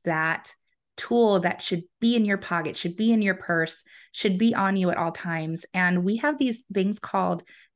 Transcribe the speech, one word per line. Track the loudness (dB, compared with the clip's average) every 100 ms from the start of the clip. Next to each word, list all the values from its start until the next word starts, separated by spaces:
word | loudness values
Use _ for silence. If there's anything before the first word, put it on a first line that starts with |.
that | -2 0 0 -2 -8 -20 _ _ _ -12
tool | 0 4 4 4
that | 2 -4
should | -4 -4 -6 _
be | 2
in | 2
your | 2 0
pocket, | -2 -4 -2 -6
should | -6 -2
be | 2
in | 2
your | 2
purse, | -2 -2 -2 -2 -6 -16 -20 -16
should | -4 -2 2
be | 2
on | 2 0 2
you | 0
at | 0
all | -2
times. | -4 -6 -4 -4 -8 -6
And | 0 2 2
we | 0 0
have | 0 0
these | -2 -2 -4
things | -2 0 -2
called | -4 -2 0 -2 -8 -20 _